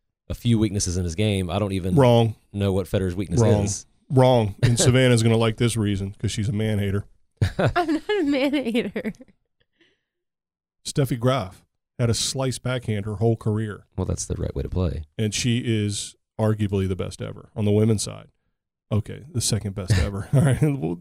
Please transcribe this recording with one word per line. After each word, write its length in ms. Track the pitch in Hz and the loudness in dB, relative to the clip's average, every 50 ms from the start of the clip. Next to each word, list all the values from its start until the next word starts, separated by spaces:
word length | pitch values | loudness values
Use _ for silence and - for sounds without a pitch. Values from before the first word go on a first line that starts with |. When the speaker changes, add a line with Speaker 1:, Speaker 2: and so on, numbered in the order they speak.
| _ _ _ _ _ - | _ _ _ _ _ -10
Speaker 1:
a 40 | - | -8
few 220 | - - 120 117 | -4 0 2 2
weaknesses 380 | 107 110 101 95 101 - 95 85 | 2 2 0 0 -2 -2 -2 -2
in 60 | 92 90 | -2 -4
his 120 | 85 80 | -4 -2
game. 340 | 85 107 107 101 95 92 85 | -2 0 0 0 0 -2 -2
I 100 | 82 101 | -2 -2
don't 140 | 104 98 98 | -2 -2 -2
even 220 | 95 85 95 - | -4 -2 0 4
Speaker 2:
Wrong. 400 | 139 131 120 117 117 117 110 - - _ _ - | 4 6 6 6 6 4 2 -2 -6 _ _ -4
Speaker 1:
know 180 | 101 101 98 | -2 0 0
what 140 | 92 98 90 | 0 0 -2
Federer's 280 | - - 101 95 92 85 | -2 -2 -2 -2 -2 -2
weakness 260 | 95 95 80 87 120 | -4 -4 -2 0 2
Speaker 2:
Wrong. 240 | 113 113 107 104 101 | 4 4 4 4 2
Speaker 1:
is. 200 | 98 95 - - _ _ _ _ - | 0 -2 -6 -10 _ _ _ _ 0
Speaker 2:
Wrong. 460 | 135 127 127 127 127 120 110 98 - - | 4 4 6 6 6 4 2 0 0 0
Speaker 1:
<laughs> 40 | 117 | 2
Speaker 2:
And 160 | 117 120 - | 2 2 4
Savannah's 420 | - 131 120 131 131 123 123 110 113 | 4 4 4 6 6 6 4 4 4
gonna 120 | 117 113 | 2 2
like 220 | 113 113 113 104 | 2 2 0 0
this 180 | - 120 113 107 | 0 0 0 0
reason 380 | 113 104 104 101 95 98 98 101 | 0 0 0 -2 -2 -4 -6 -8
'cause 140 | - - 101 | -6 -6 -4
she's 160 | - 113 101 | -4 -4 -4
a 60 | 107 104 | -2 -2
man 260 | 104 110 110 107 98 | -2 -2 -2 -2 -2
hater. 260 | 101 98 98 101 - - _ _ _ _ _ - | -2 -2 -2 -4 -4 -8 _ _ _ _ _ -2
Speaker 3:
<laughs> 160 | 98 92 - | -2 0 0
I'm 360 | - - 131 - 359 349 294 294 | 0 0 0 0 0 0 -2 -2
not 160 | 320 - - | -4 -4 -2
a 140 | 427 403 311 | -2 0 0
man 300 | 285 294 254 269 285 269 | 0 0 2 0 0 0
hater. 580 | 294 254 233 220 247 190 202 - 226 - 214 - - 254 _ _ _ _ _ _ _ _ _ _ _ _ _ _ _ _ _ _ _ _ _ _ _ _ _ _ _ _ _ _ _ - | -2 -2 -2 -2 -2 -2 -4 -6 -8 -8 -8 -10 -12 -16 _ _ _ _ _ _ _ _ _ _ _ _ _ _ _ _ _ _ _ _ _ _ _ _ _ _ _ _ _ _ _ -14
Speaker 2:
Steffi 340 | - - 151 139 - 143 117 | -6 -2 -2 -2 0 -2 -2
Graf 460 | 117 127 135 131 95 90 - - _ _ _ _ _ _ _ | 0 0 0 0 -4 -8 -12 -20 _ _ _ _ _ _ _
had 120 | - 123 113 | -2 0 0
a 40 | 110 | 0
slice 460 | - - - - 135 135 131 120 - | 0 -2 -4 -4 -4 -4 -4 -4 -4
backhand 460 | - 123 131 127 - - 107 101 95 | -6 -6 -6 -4 -4 -4 -4 -4 -4
her 100 | 107 104 | -6 -4
whole 200 | 92 113 117 113 | 0 0 0 0
career. 500 | - - 110 104 107 110 107 95 - - _ _ | 0 0 -2 -2 -2 -4 -6 -10 -12 -18 _ _
Speaker 1:
Well, 80 | 92 92 | -4 -4
that's 200 | 90 85 - - | -2 -4 -4 -6
the 100 | - 82 | -6 -6
right 180 | 82 - - - | -6 -6 -6 -4
way 60 | 71 69 | -6 -6
to 60 | - | -4
play. 340 | - 87 92 80 - 80 78 - _ | -2 -2 -2 -2 -2 -6 -10 -10 _
Speaker 2:
And 160 | - 107 107 - | -4 -4 -2 -2
she 260 | - - 123 113 123 120 | -2 0 0 0 0 0
is 500 | 123 110 107 104 104 101 - - - - _ _ _ _ - | -2 -2 0 -2 -2 -4 -6 -10 -12 -14 _ _ _ _ 0
arguably 480 | 110 107 107 104 107 98 104 98 95 | 0 0 2 2 0 0 0 0 0
the 80 | 95 95 | 0 -2
best 260 | 90 98 95 - - | -4 -6 -8 -8 -10
ever 280 | 110 104 101 101 - - - | -12 -12 -12 -14 -20 -12 -6
on 100 | 117 104 | -2 0
the 60 | 104 | 2
women's 320 | 104 107 110 117 110 98 - | 4 4 4 4 2 2 -2
side. 240 | - 52 - - - _ _ _ _ _ _ _ _ _ _ _ - | -6 -10 -14 -18 -20 _ _ _ _ _ _ _ _ _ _ _ -4
Okay, 320 | 110 101 - - 98 98 104 151 180 | -2 -2 -2 -4 -10 -16 -16 -12 -8
the 80 | 110 | -4
second 320 | - - 117 101 101 101 95 | -2 -2 -2 -2 -4 -6 -8
best 200 | 101 95 90 101 | -6 -2 0 2
ever. 320 | 90 - 104 98 98 101 - | 2 2 0 -4 -6 -4 0
<laughs> 40 | - | 2
All 80 | 135 | 2
right. 200 | - 139 123 - | 4 2 2 2
Well, 380 | 151 156 139 131 156 165 - 175 | 0 0 0 -2 -4 -6 -6 -8